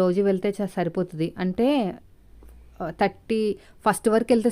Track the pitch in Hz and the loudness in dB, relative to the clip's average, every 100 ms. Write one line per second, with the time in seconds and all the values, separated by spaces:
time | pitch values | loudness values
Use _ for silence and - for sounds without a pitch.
0 | 185 180 202 190 202 202 196 196 170 180 | 2 2 2 0 -2 -4 -4 -4 -2 -2
1 | 180 156 165 - 185 185 240 294 202 - | -4 -4 -6 -2 -4 0 2 2 0 -6
2 | - - - - - - - - 170 165 | -14 -20 -20 -20 -20 -20 -20 -12 -10 -2
3 | 202 196 - 220 214 - - - 220 196 | -2 -2 -4 -2 -2 -4 -10 -4 -2 0
4 | - 220 233 240 226 | 2 2 4 2 2